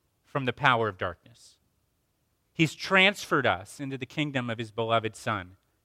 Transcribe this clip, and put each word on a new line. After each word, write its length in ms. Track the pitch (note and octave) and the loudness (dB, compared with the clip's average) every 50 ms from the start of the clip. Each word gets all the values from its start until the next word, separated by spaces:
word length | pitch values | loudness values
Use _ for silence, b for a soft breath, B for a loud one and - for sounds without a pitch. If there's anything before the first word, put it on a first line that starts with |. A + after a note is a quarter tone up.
| _ _ _ _ _ | _ _ _ _ _
from 220 | _ - C#3+ C3 | _ -6 -2 -2
the 80 | B2+ - | -2 -2
power 340 | - C#3+ C3+ B2 A#2 A2+ G#2+ | 2 4 4 4 4 2 0
of 80 | F#2+ | -2
darkness. 640 | - G#2 F2+ F2 - _ - - _ - - _ _ _ _ _ _ _ _ _ _ _ _ _ _ _ _ _ _ _ _ | -4 -6 -6 -6 -10 _ -20 -20 _ -20 -20 _ _ _ _ _ _ _ _ _ _ _ _ _ _ _ _ _ _ _ _
He's 240 | _ - D#3+ D3 - | _ 0 0 0 0
transferred 720 | - - - F#3+ F#3+ F#3 G3+ G3 - - - F3+ D3 A#2+ | -6 -4 2 4 6 6 6 4 0 -2 -2 0 2 2
us 340 | A2 F#2 F2 F#2+ - - - | 2 0 0 -4 -12 -14 -12
into 200 | C#3+ C3+ C3+ B2+ | -10 -10 -8 -8
the 80 | C3 | -10
kingdom 420 | - - D#3+ D3 D3+ C3+ C3 A#2+ A#2+ | -8 -6 -4 -4 -2 -2 -4 -4 -4
of 80 | A2+ | -6
his 140 | A#2 A#2 G#2+ | -6 -8 -8
beloved 460 | - A#2 A2+ A2+ A2+ A2+ G#2+ A2 G#2+ | -6 -4 -2 0 0 0 0 -2 -6
Son, 400 | - - A#2 A2 G2 F2+ F2+ F#2+ _ _ _ _ _ _ | -6 -6 -4 -4 -4 -6 -10 -16 _ _ _ _ _ _